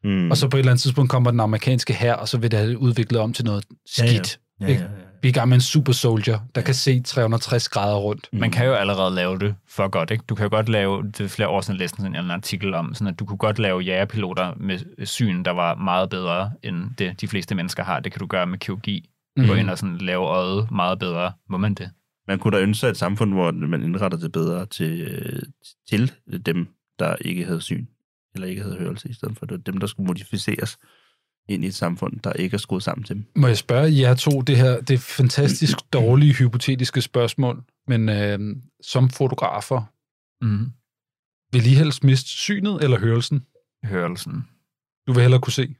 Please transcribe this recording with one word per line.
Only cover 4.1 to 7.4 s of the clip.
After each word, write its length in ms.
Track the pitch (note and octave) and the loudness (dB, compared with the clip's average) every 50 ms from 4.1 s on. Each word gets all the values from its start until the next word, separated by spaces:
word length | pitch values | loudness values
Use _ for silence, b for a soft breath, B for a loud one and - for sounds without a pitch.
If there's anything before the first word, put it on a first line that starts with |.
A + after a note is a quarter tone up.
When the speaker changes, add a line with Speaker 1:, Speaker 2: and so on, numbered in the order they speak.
| A#2+ G#2+ F2+ - - _ _ _ _ _ | 4 2 2 -4 -8 _ _ _ _ _
Speaker 1:
Ja, 60 | G2 | 0
Speaker 2:
ikke? 160 | F#2+ C3+ F#2+ | 0 0 0
Speaker 1:
ja, 60 | F2 F#2+ | 0 -6
ja, 60 | G2+ | -10
ja. 60 | F#2+ F#2 F#2+ F#2+ _ | -14 -16 -20 -12 _
Speaker 2:
Vi 60 | - B2+ | 2 2
er 40 | |
i 0 | |
gang 160 | B2+ C3+ A#2 B2 | 2 4 4 6
med 80 | B2+ | 6
en 40 | B2 | 6
super 320 | B2 - - D#3+ C3 - | 6 6 2 2 4 4
soldier, 460 | A#2+ - - A#2+ A2+ G#2+ G2+ - A2+ G#2 A2 B2+ _ | 2 2 4 2 2 2 2 0 0 -2 -4 -4 _
der 60 | B2 | -2
Speaker 1:
Ja. 40 | A#2 | 0
Speaker 2:
kan 100 | - B2+ | 0 0
se 280 | B2+ - C#3 C3 B2+ | 2 2 2 2 2
tre 200 | B2 - - C3 | 0 -2 0 0
hundrede 160 | A#2 A2 A#2 | 2 2 0
og 40 | A2+ | -2